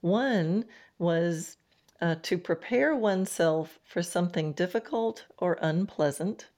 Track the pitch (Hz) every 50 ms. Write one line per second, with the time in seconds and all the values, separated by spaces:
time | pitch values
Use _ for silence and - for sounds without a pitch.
0 | - 170 185 220 254 277 247 202 165 156 175 214 240 - - - - - _ _
1 | 170 175 170 165 170 170 170 156 165 - - _ _ _ _ _ _ _ _ _
2 | - 170 165 165 - - 190 175 175 - - - - - 240 247 269 302 320 269
3 | 220 208 196 190 190 185 - - 175 165 156 160 160 160 - - _ _ - -
4 | 175 175 - 180 175 180 175 - 156 151 147 - 175 180 - 233 226 - - 226
5 | 226 226 220 - - _ - - - 180 175 - - 160 156 170 190 196 - -
6 | 156 143 135 - 156 190 220 - - - _